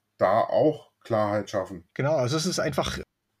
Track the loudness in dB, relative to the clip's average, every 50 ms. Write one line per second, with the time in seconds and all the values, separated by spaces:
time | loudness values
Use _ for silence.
0 | _ _ _ 0 2 4 4 2 2 2 2 2 4 2 2 -2 -10 _ _ _
1 | _ -2 0 0 0 2 0 -2 -2 -2 -4 -4 -4 -4 -8 -14 -16 _ _ -4
2 | -2 0 0 0 0 0 0 0 -2 -2 -2 -2 -2 -2 -2 -2 -4 -4 -6 -8
3 | -12 _ _ _ _ _ _ _